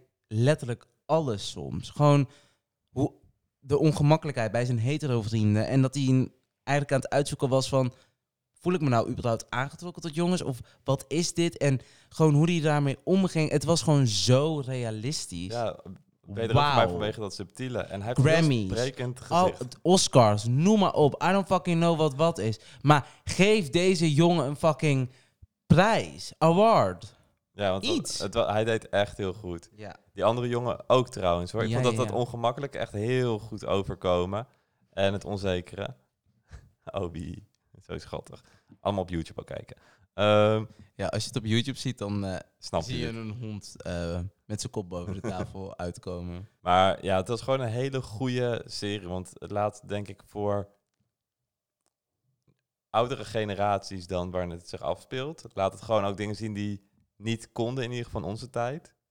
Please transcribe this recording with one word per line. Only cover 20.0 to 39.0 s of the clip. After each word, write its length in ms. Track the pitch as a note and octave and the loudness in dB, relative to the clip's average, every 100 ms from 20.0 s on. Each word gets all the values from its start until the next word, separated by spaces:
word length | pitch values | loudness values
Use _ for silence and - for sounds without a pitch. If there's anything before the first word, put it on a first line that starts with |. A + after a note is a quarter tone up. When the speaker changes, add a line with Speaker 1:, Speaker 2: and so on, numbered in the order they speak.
| - C3+ A2 G#2 | 6 6 6 4
Speaker 1:
noem 340 | A2+ B2+ F3+ A3 | 2 2 4 6
maar 160 | F#3 | 4
op. 280 | - D3 - | 4 2 2
I 100 | E3+ | 0
don't 140 | G3 F#3 | 0 2
fucking 300 | F#3 F3+ E3 | 0 2 2
know 180 | E3+ D#3+ | 2 2
wat 160 | D#3 | 0
wat 240 | C3 E3 E3 | 2 0 0
is. 200 | A2 G#2+ - - | -2 -4 -10 0
Maar 280 | C3+ D3 - - | 4 4 2 -10
geef 460 | - - G3 A3 D3 | -4 2 4 4 2
deze 440 | E3+ F#3 F#3 E3 | 2 2 4 2
jongen 320 | C#3+ E3+ F3 C3 | 4 4 4 0
een 100 | D3 | 0
fucking 540 | E3 D3+ D#3 C3+ B2+ - _ _ - _ - | 0 2 2 2 -2 -8 _ _ -20 _ 4
prijs, 640 | D#3 G#3 G3 F2 D2 - - | 6 6 2 -2 -10 -14 0
award. 800 | D#3+ F3 A3+ F#3 G2+ F2+ - - _ _ _ | 4 6 6 6 2 -2 -12 -20 _ _ _
Speaker 2:
Ja, 180 | G#2 G2+ | -2 0
want 140 | F#2+ | 0
Speaker 1:
Iets. 340 | A#3 D#4+ D3+ - | 0 -2 -4 -6
Speaker 2:
het 160 | G2+ | -2
wa-, 180 | A2+ G#2 | 0 0
hij 120 | G#2+ | 0
deed 240 | A2+ A2+ - | 0 -2 0
echt 280 | G2 G2+ - | 0 0 -2
heel 160 | G2 | -6
goed. 380 | F2 F2+ E2+ - G#2 | -6 -10 -10 -12 -18
Speaker 1:
Ja. 200 | G2+ - _ | -18 -18 _
Speaker 2:
Die 120 | F#2 | 0
andere 240 | G2 A#2+ B2 | 0 2 -2
jongen 400 | A#2+ A#2+ - - | -2 -4 -4 2
ook 200 | B2+ B2 | 2 2
trouwens, 440 | - F#2 F2 F2+ | -2 0 0 -2
hoor. 100 | A2 | -4
Ik 60 | A2 | -2
Speaker 1:
Ja, 40 | |
Speaker 2:
vond 100 | A#2 | 0
dat 80 | B2+ | 0
Speaker 1:
ja, 40 | A2+ | 0
Speaker 2:
dat 100 | - | -2
Speaker 1:
ja. 60 | |
Speaker 2:
ongemakkelijk 600 | A#2+ B2 A#2+ A#2 B2 C#3+ | -2 -4 -2 -4 -4 -8
echt 180 | - - | -8 -8
heel 460 | G2+ A2 B2+ B2 G#2+ | -4 -2 0 0 -4
goed 280 | A2 G#2 - | -8 -8 -2
overkomen. 800 | G2 F#2+ F#2 F#2 F2+ F2+ G2+ B2 _ _ _ _ | -2 -2 -2 0 2 0 -4 -8 _ _ _ _
En 220 | - G2 | -2 0
het 120 | G2+ | -2
onzekere. 720 | - G2+ F#2+ F2+ F2+ - G2 - _ _ _ _ | -6 -4 -2 -2 -4 -10 -10 -12 _ _ _ _
<laughs> 400 | _ - - _ - - | _ -20 -20 _ -10 -6
Obi. 460 | F2 E2+ E2+ F#2+ G#2 _ _ - - | -6 -8 -12 -12 -18 _ _ -20 -12
Zo 80 | - | -12
schattig. 460 | - - - - _ _ _ - | -10 -12 -12 -20 _ _ _ -6
Allemaal 220 | - G2+ | -4 -2